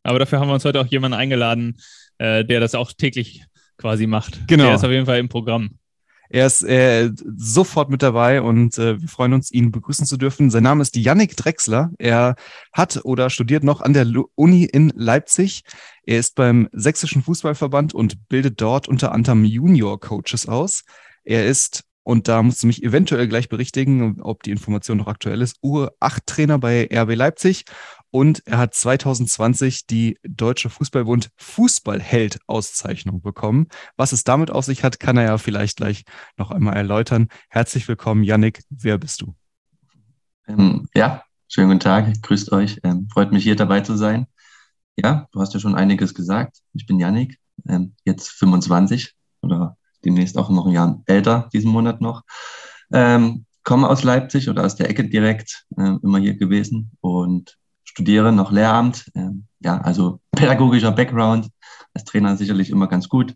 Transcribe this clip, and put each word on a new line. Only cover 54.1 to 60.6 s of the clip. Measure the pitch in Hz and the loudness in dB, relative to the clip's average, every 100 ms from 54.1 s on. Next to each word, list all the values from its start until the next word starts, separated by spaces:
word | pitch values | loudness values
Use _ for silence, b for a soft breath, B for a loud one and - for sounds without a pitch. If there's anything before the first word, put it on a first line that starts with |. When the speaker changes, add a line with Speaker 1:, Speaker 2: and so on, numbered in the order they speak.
| 127 131 139 131 | 0 0 -4 -2
Speaker 3:
oder | 98 | -2
aus | 98 - | -4 -2
der | - | -4
Ecke | 104 107 | -2 -2
direkt, | 107 110 110 - - _ - | 0 0 -2 -8 -20 _ -4
ähm, | 98 95 | -2 0
immer | 98 98 | 0 0
hier | 101 101 | 0 -2
gewesen | 95 101 104 113 110 _ | 0 0 -2 -6 -8 _
und | 92 90 87 90 - _ _ _ | -4 -2 -2 -4 -6 _ _ _
studiere | - - 92 107 110 | -20 -6 0 4 4
noch | 107 95 | 2 2
Lehramt. | 104 110 113 123 123 - - | 2 2 2 0 -4 -12 -10
Ähm, | 95 98 - _ | -8 -10 -16 _
ja, | 85 87 | -6 -4
also | - 92 90 - _ | -2 -2 -2 -4 _
pädagogischer | - 143 131 | 0 2 4